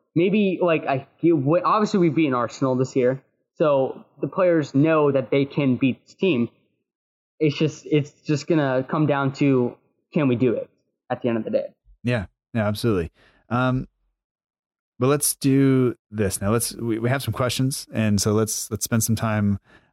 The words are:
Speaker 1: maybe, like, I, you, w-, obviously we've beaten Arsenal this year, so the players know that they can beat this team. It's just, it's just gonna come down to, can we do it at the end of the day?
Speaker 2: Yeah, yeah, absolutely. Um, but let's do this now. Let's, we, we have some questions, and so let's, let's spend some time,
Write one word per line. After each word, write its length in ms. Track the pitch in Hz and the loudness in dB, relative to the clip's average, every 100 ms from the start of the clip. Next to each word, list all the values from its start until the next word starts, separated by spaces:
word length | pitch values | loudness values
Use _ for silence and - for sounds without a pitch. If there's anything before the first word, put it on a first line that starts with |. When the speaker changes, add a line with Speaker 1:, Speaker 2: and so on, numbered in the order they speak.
| _ 160 | _ 0
Speaker 1:
maybe, 440 | 190 214 196 175 | 2 2 0 0
like, 240 | 175 156 - | 0 0 0
I, 200 | 135 - _ | -4 -6 _
you, 160 | 165 160 | 2 2
w-, 260 | 135 175 | 2 0
obviously 360 | 156 214 208 208 | 2 0 2 2
we've 140 | 170 | 2
beaten 200 | 143 151 | 2 0
Arsenal 420 | 127 113 - 135 123 | 0 -2 -2 -2 0
this 200 | 131 135 | -2 0
year, 280 | 123 135 _ _ _ - | 0 0 _ _ _ -2
so 480 | 156 139 131 - - _ | 0 2 0 -6 -18 _
the 80 | 151 | -6
players 460 | - 180 165 139 | 0 2 2 2
know 380 | 135 160 156 147 | 2 4 4 2
that 180 | 135 127 | 0 0
they 160 | 139 139 | 0 0
can 300 | - 139 120 | 0 0 2
beat 300 | 131 113 - | 0 -2 -10
this 100 | - | -2
team. 340 | 190 139 117 _ _ _ _ _ _ _ _ - | 0 0 -2 _ _ _ _ _ _ _ _ -2
It's 160 | 156 143 | -2 0
just, 300 | 156 - - | -2 -4 -2
it's 260 | 151 139 _ - | -2 -2 _ -4
just 220 | 143 - | -4 -2
gonna 360 | 160 139 131 135 | -2 0 -2 -2
come 160 | 160 147 | 0 0
down 280 | 139 135 | 0 -2
to, 440 | 139 143 127 120 - _ _ _ | 0 2 2 0 -6 _ _ _
can 160 | 175 139 | 0 0
we 80 | 117 | 2
do 180 | 123 | 2
it 180 | 101 - _ _ _ - | 0 -6 _ _ _ -10
at 100 | 123 | -6
the 80 | 123 | -2
end 80 | 113 | -2
of 60 | |
the 80 | 107 | -2
day? 160 | 110 - _ _ _ | -4 -6 _ _ _
Speaker 2:
Yeah, 220 | 120 123 90 _ _ 117 | -4 -4 -4 _ _ -4
yeah, 120 | 104 | -2
absolutely. 440 | 107 117 95 80 - _ _ - | 0 0 0 -2 -10 _ _ -6
Um, 380 | 120 127 127 - _ _ _ _ _ _ _ _ _ _ - | -2 -2 -2 -6 _ _ _ _ _ _ _ _ _ _ -2
but 100 | 127 | 0
let's 280 | 147 - - | 0 -2 -2
do 600 | 139 135 135 131 127 - _ | 2 4 4 4 0 -2 _
this 320 | 104 98 - | -4 -4 -2
now. 100 | 98 | -2
Let's, 240 | 117 - - | -2 -2 -6
we, 220 | 117 110 | -6 -2
we 120 | 117 | -2
have 120 | 135 | -2
some 120 | 117 | -4
questions, 540 | 104 123 - 131 - - | -4 -2 -2 -2 -4 -6
and 280 | 110 110 101 | -2 0 0
so 120 | 110 | 2
let's, 360 | 107 110 - - | 0 0 -4 -8
let's 120 | 104 | -8
spend 200 | - 113 | -4 -2
some 120 | 110 110 | 0 -2
time, 440 | 113 107 101 101 - - _ | -2 0 0 -2 -8 -20 _